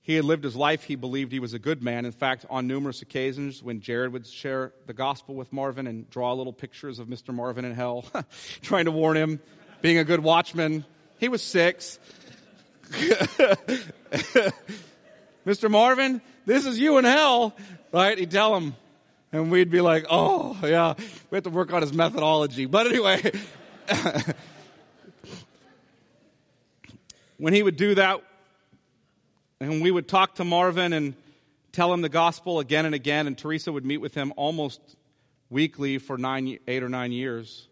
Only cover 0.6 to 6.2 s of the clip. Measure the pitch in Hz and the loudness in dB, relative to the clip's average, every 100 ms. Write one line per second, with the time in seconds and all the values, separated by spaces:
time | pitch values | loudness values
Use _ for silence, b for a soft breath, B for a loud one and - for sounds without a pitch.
0.6 | 147 156 - 139 127 135 135 131 123 117 | -2 -2 -4 -10 -6 -8 -6 -8 -8 -8
1.6 | 117 156 123 120 120 107 135 127 - 131 | -6 -4 -4 -6 -8 -4 -4 -4 -6 -6
2.6 | 127 135 139 123 - 135 131 131 143 131 | -4 -4 -6 -10 -10 -6 -6 -6 -10 -12
3.6 | 120 113 98 120 127 123 117 - 139 135 | -12 -12 -6 -6 -4 -8 -14 -14 -8 -6
4.6 | 131 _ - 113 135 135 - 135 127 139 | -8 _ -20 -6 -6 -6 -10 -14 -10 -8
5.6 | 139 127 131 113 110 - | -6 -6 -10 -10 -12 -6